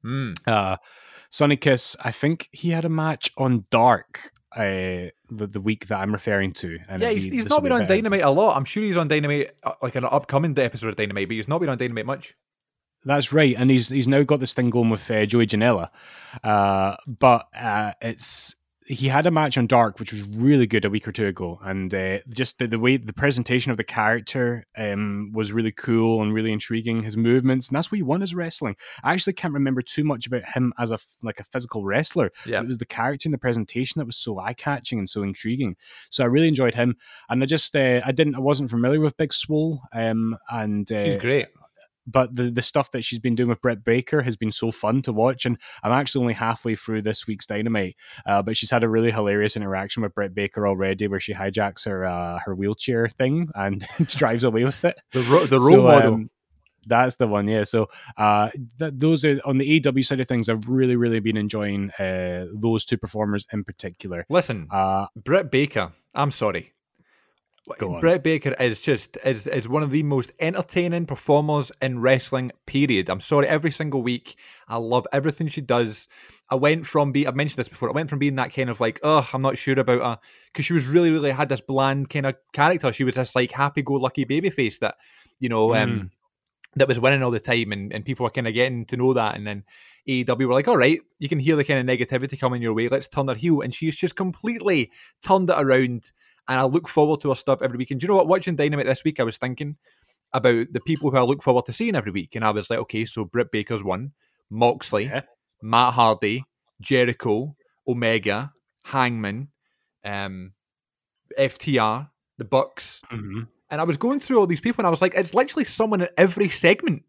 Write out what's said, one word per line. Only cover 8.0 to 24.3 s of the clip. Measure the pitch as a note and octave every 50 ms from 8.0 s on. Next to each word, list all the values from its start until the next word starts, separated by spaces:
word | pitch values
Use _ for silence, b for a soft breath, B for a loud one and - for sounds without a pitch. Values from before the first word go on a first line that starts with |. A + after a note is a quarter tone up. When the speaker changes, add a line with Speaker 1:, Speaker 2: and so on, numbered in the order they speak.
| A3 A3 G3 G3 D#3+
Speaker 1:
a | C#3+
lot. | C3+ D#3+ G#3+ A3 -
I'm | - C#3+
sure | - - G#3 G#3+
he's | G#3 F#3 F3
on | E3 D3
Dynamite, | D3+ D3+ D3 C#3+ D3 D3 - - - _ -
uh, | - - _ -
like, | B2 -
an | C3 B2
upcoming | B2 - C#3 - - C#3 C#3 D#3 E3 C#3+ C#3
episode | C3 A#2 - A#2+ G#2+ A2+
of | G2+
Dynamite, | - G#2+ G2+ G2 G2+ G2 F2+
but | A2
he's | A2 G#2 C3
not | D3 E3+
been | F3+ D3
on | C3 A2+
Dynamite | B2 B2 A#2 A2+ G#2+
much. | A#2 C#3 C3+ - - _ _ _ _ _ _ _ _ _ _ _ _ _ _ _
Speaker 2:
That's | C3+ C#3 C#3+ C#3 - C3+
right, | D#3 D#3 C#3 B2
and | - B2 C3
he's, | C3+ B2+ A#2 -
he's | C3 C#3 B2 B2
now | C#3 C#3 D3
got | C3+ D3+ C#3
this | C3 B2 -
thing | - B2 B2
going | A2+ B2 A#2 A2+
with, | A2 G2 - -
uh, | A#2 G#2+ G#2+
Joey | G2+ A2+ A#2+ A2+
Janela. | G#2 - G#2 A2 B2 A#2 F#2 E2 - B B B B B B B B B B B
Uh, | A2 G#2+ G2+ G2+ G2 G2 F#2+ F#2+ G2 G2 - -
but, | - A#2 - - B2+ A#2+ A2+ - _ _ A2
uh, | A#2+ A2+ G#2 G#2 G#2+ G#2 - _ -
it's, | A#2 A2+ - - - - - - - - _ _ _ _ _ _ -
he | C#3 - C3 C3+
had | C3 C#3+ D3
a | F3+ E3
match | D#3 D#3 C#3+ B2 C3+
on | A#2+
Dark, | G#2+ C3 A#2+ A#2 G#2+ G2 -
which | A2 - -
was | G#2 G2+ G2+
really | G#2 A2 A#2+ C3+ D3 C#3 B2
good | G#2 A#2 A2 F#2+
a | G#2
week | G2+ G#2 - A2+
or | F#2+
two | - A2
ago, | G2+ F#2 - F#2+ F2 E2+ - -
and, | G2 F#2+ G2 F#2+ F#2 G2
uh, | G2 F#2+ F#2+ F#2+ G2 - B2+
just | A2+ A2+ C3 A#2+ - _
the, | C3 A#2
the | A2+ A2+
way | A2+ B2 C3
the | C3+ A2+ A2 G#2
presentation | - C3+ C#3+ C3+ B2 A#2+ - B2 B2+ A#2+ C3+ A#2+
of |
the | G#2+ A2+
character, | - - A#2 G#2+ G#2+ A2+ A#2 A2 -